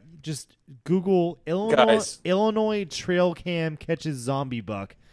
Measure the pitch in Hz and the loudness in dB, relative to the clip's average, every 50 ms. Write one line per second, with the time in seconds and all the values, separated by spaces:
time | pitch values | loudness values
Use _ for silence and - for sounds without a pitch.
0 | - 156 165 151 - 156 156 - - - _ _ _ - 139 120 - - 175 190 | -10 -18 -20 -14 -10 -10 -8 -8 -10 -16 _ _ _ -20 -20 -10 -4 0 0 0
1 | 175 196 190 180 170 170 160 - - 151 165 190 208 226 - 262 247 226 220 214 | 2 2 2 2 2 0 -2 -6 -8 -6 -4 -2 0 2 4 6 6 6 6 4
2 | 214 - - - - 165 185 190 214 220 214 220 220 214 214 208 196 156 - - | 2 -2 -8 -6 -2 0 2 2 2 2 2 2 0 0 0 -2 -4 -6 -8 -6
3 | - - 180 180 180 180 170 - - 180 175 165 160 160 156 - - - 165 160 | -4 0 2 2 2 2 0 -2 -6 -4 -4 -2 -2 -4 -4 -6 -6 -6 -4 -4
4 | - 160 147 127 117 127 139 135 139 131 123 117 101 90 107 98 98 - - _ | -4 -4 -6 -4 -4 -2 -2 -2 -2 -4 -6 -6 -6 -6 -8 -8 -8 -10 -14 _
5 | _ _ | _ _